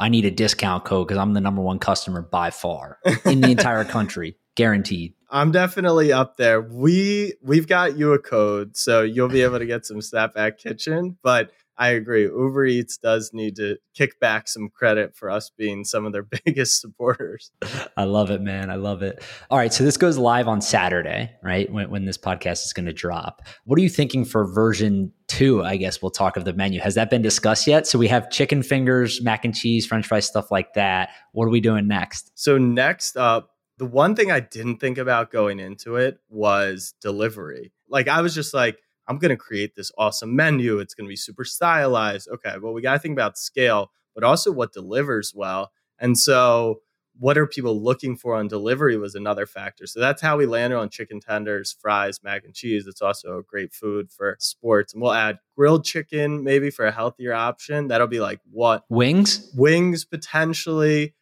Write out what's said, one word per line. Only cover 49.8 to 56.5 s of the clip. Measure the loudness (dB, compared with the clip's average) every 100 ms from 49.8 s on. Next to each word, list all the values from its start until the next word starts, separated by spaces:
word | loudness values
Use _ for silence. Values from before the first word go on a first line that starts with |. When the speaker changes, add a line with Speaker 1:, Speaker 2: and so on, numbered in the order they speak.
| -12
Speaker 2:
So | -2
that's | -2 0
how | 0 2
we | 2
landed | 0 0 -2
on | -4
chicken | -8 -14 -12
tenders, | -6 -6 -4 -6 -6 -6
fries, | -2 0 -2 -6
mac | -8 -8 -10
and | -12
cheese. | -4 -4 -6
It's | -4
also | -2 -2 -8 -12
a |
great | -10 -10 -10
food | -10 -8 -6 -8
for | -6 -6 -4
sports. | -8 -6 0 0 0
And | -2
we'll | 0
add | 0 -2 -4 _ 2
grilled | 4 4 0
chicken | -8 -6 -4 -2 -2
maybe | 0